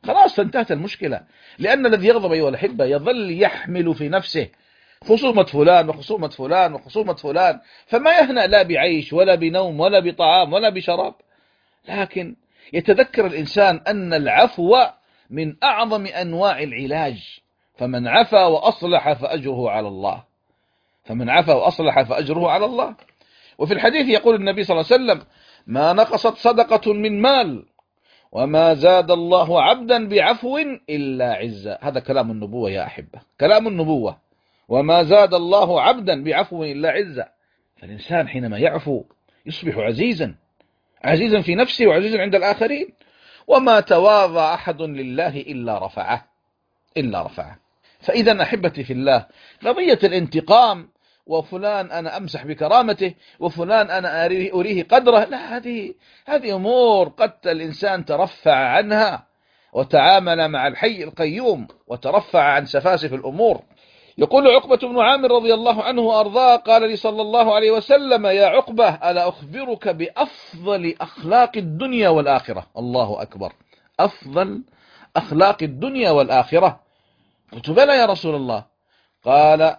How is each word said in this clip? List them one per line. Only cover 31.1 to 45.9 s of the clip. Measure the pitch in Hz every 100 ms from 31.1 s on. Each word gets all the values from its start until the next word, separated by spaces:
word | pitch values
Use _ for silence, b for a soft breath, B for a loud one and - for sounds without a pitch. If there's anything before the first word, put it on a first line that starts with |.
| 131 123
عزا". | 101 117 104 101 98
هذا | 143 131
كلام | 120 135 113
النبوة | 110 104 117 107
يا | 95
أحبة، | - - 73 - _ _
كلام | 147 214 226
النبوة: | 185 156 151 107 - _ _ _ _ _
"وما | 123 147 170
زاد | 156 202 196
الله | 175 170 196 180 170
عبدا | 143 247 190 151
بعفو | 147 147 202 170
إلا | 156 139 160
عزا". | 147 202 131 - _ _ _ _ _
فالإنسان | 90 107 - 170 135
حينما | 131 120 104
يعفو | 135 - 147 131 - _ _ _ -
يصبح | 156 165 113
عزيزاً، | 110 117 233 185 131 80 _ _ _ _ _ _
عزيزاً | - 165 226 208
في | 175 175
نفسه | 254 - 220
وعزيزاً | 160 208 220
عند | 196 190
الآخرين. | 196 202 226 285 381 _ b b b b b
"وما | 269 262 220
تواضع | - 175 190 208 190 165 156
أحد | 165 - 151
لله | 160 143 131 127 165 143
إلا | - 135 117 104
رفعه، | 95